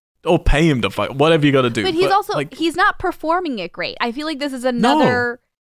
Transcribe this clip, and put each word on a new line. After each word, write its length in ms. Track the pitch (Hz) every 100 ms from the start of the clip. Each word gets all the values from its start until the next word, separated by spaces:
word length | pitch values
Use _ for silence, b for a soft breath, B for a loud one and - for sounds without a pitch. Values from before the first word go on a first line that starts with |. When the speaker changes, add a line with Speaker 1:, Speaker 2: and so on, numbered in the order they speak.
| _ _
Speaker 1:
or 140 | 160 170
pay 320 | - 143 165
him 140 | 131
to 80 | 98
fight, 240 | - 101 135
whatever 280 | 156 165 147
you 40 |
gotta 200 | 135 123
do. 100 | 117
Speaker 2:
But 140 | 370 320
he's 80 | 381
Speaker 1:
But, 20 |
Speaker 2:
also, 220 | 392 403
Speaker 1:
like 200 | 381 139
Speaker 2:
he's 220 | 254 330 311
not 240 | 403 359
performing 580 | 370 - 311 349 349 233
it 140 | 165
great. 260 | - 143 -
I 120 | 240
feel 160 | 233 302
like 100 | 285
this 160 | 285
is 100 | 262
Speaker 1:
No. 60 | 254
Speaker 2:
another 720 | 240 240 302 254 247 240 240 _ _